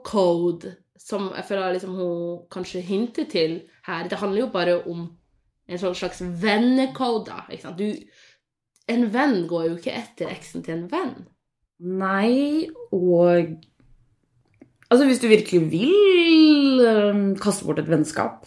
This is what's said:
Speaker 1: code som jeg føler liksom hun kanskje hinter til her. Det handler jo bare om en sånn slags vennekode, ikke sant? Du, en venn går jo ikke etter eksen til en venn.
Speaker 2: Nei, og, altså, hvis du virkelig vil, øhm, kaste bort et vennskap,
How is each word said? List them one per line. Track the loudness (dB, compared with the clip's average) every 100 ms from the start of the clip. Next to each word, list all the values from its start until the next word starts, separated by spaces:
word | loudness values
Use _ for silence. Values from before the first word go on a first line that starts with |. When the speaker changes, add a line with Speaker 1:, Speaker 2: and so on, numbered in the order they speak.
Speaker 1:
code | -4 0 2 2 0 -4 -10 -18 _ _
som | -10 -8 -8
jeg | -10 -6
føler | -4 -4
liksom | -4 -6 -6
hun | -6 -4 -6 -10 -14
kanskje | -12 -10 -10
hinter | -4 -4 -4 -6 -4
til | -2 -2 -4 -12 _
her. | -10 -8 -8
Det | -6
handler | -4 -2
jo | -2
bare | -2 0 0 -2
om | -10 -12 -16 _ _ _ _ -12
en | -6
sånn | -4 -4
slags | -8 -8
vennekode, | -10 -4 -2 2 2 2 0 -2 -4 -4 -6 -16 -14
ikke | -14
sant? | -14 -8
Du, | -6 -8 -14 _ _ _ _ _ _ _ -6
en | 0 0
venn | 0 0 0 -2
går | -2 -4
jo | -4
ikke | -8 -10
etter | -12 -10 -10
eksen | -10 -14 -14
til | -10 -10
en | -6
venn. | -6 -6 -10 -20 _ _ _ _ _
Speaker 2:
Nei, | -8 -4 -2 0 2 2 0 -2 -4 -10 -6
og, | -2 2 4 6 4 0 -6 _ _ _ _ _ _ _ _ _ _ -20 _ 2
altså, | 4 4
hvis | 2
du | 4
virkelig | 4 4 0 2
vil, | 0 2 4 6 6 6 6 8 6 4 6
øhm, | 6 4 2 2 0 -2
kaste | -2 -4 -4
bort | -4
et | 0
vennskap, | 0 0 -2 -6 -6